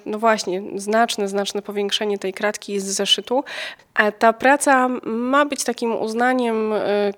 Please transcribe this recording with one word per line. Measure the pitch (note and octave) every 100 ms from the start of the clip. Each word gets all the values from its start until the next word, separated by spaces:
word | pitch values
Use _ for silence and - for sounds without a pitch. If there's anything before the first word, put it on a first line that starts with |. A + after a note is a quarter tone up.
| -
no | G#3+
właśnie, | A3+ A3 - F#3 G#3 G3
znaczne, | G3+ A3 - - G3+
znaczne | G3+ G3 G#3
powiększenie | G3 G#3 G3+ - G#3+ G3+
tej | F#3+
kratki | F#3+ G#3 G#3 - G3+
z |
zeszytu. | G3 G3 G3+ - - B3 D4 - - - _
A | - G#3+
ta | G#3 A3+
praca | A3+ B3+ C#4+ D4 C4 B3+ B3+
ma | - A3+ B3 C#4 D4
być | C#4
takim | - A#3+ A#3 A3
uznaniem, | A3 A3 B3 B3+ A#3+ A3 A3
e, | G#3+ - G#3 G3+